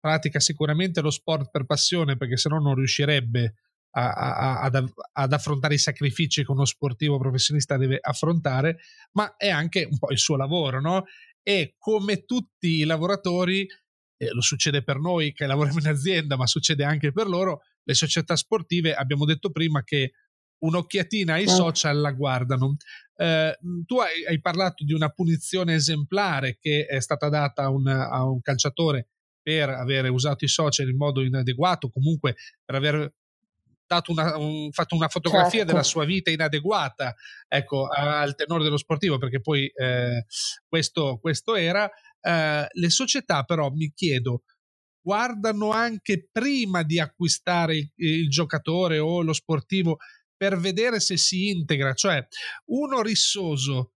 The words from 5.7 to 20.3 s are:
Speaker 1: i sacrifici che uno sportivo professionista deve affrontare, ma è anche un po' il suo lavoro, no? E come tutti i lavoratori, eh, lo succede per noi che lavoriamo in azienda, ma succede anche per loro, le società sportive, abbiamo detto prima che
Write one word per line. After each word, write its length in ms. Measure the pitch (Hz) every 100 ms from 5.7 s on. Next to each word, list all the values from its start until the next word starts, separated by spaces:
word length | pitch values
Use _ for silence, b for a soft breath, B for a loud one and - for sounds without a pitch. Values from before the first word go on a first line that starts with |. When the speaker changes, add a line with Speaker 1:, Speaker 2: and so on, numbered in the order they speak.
Speaker 1:
i 40 | 143
sacrifici 680 | - - 143 - 160 -
che 80 | 135
uno 120 | 135
sportivo 540 | 135 - 143 123 151 139
professionista 580 | 131 127 - 147 139 139
deve 220 | 131 135
affrontare, 760 | - 143 156 170 147 131 151 165 B B B
ma 200 | - 208 _
è 120 | 202
anche 400 | 156 165 190 160
un 80 | 139
po' 140 | -
il 60 | 135
suo 180 | - 143
lavoro, 440 | 135 175 143 127
no? 220 | 151 190 185 B B _
E 320 | - 196 151 _
come 460 | - 214 196 196
tutti 560 | - 247 - _ 170 160
i 40 |
lavoratori, 800 | 151 160 175 196 185 175 180 190 190 B _ _ _ _
eh, 140 | 117
lo 80 | 120
succede 440 | 123 143 - 143
per 160 | 143 135
noi 320 | 160 175 147
che 140 | - 139
lavoriamo 340 | 139 147 160
in 80 | 151
azienda, 480 | 147 156 180 151 131
ma 100 | 127
succede 380 | - - 147
anche 260 | 143 156 151
per 160 | 156 214
loro, 360 | 175 190 151 b b
le 120 | -
società 420 | 135 160 - 160 170
sportive, 580 | - 214 - 175 160
abbiamo 300 | 143 135 143
detto 260 | 151 156 196
prima 320 | 156 165 151
che 300 | - 143 131 _ _